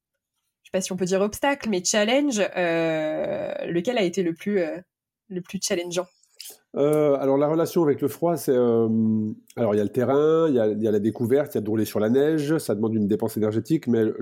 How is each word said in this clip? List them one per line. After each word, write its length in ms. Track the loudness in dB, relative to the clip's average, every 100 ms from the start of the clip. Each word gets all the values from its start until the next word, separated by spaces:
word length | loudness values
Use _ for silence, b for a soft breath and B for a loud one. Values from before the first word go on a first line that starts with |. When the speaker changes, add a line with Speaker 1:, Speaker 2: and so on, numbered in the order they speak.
| _ _ _ _ _ _
Speaker 1:
je 40 | -6
sais 40 |
pas 80 | -6
si 100 | -4
on 60 | -4
peut 80 | 0
dire 160 | 0
obstacles, 480 | 0 0 -2 -2 -2
mais 120 | -2
challenge, 600 | 0 0 2 2 2 0 -2 0
euh, 960 | 0 0 0 0 -2 -4 -4 -4 -6 -6 -4
lequel 300 | -2 -2 0
a 60 |
été 180 | 0 0
le 120 | -2
plus, 260 | -4 -2 -2
euh, 180 | -2 -6 -14 _ _ _ _
le 100 | -12
plus 180 | -10 -8
challengeant ? 460 | -4 -4 -2 -4 -6 _ _ _ B B _ 0
Speaker 2:
Euh, 400 | 2 4 2 2
alors, 180 | 2 2
la 100 | 2
relation 360 | 2 0 2
avec 180 | 2 2
le 60 | -2
froid, 280 | -2 -2 0
c'est, 200 | 0 2
euh, 320 | 4 4 2 2 2 0 -2 -8 _ -4
alors, 200 | 0 2
il 20 |
y 40 |
a 20 |
le 80 | 0
terrain, 560 | 0 2 2 4 2 2
il 80 | 2
y 40 |
a, 80 | 2
il 140 | 0
y 60 | 0
a 40 |
la 80 | 0
découverte, 540 | 0 -2 0 0 0
il 40 | -4
y 20 |
a 20 |
de 80 | -2
rouler 160 | -2 -2
sur 140 | 0
la 100 | 2
neige, 480 | 2 2 0 0 -2
ça 160 | -2
demande 220 | -2 0 0
une 120 | 0
dépense 300 | 0 -2 -2
énergétique, 480 | -2 -2 -2 -2 0
mais 140 | 0
l-, 160 | 0 -2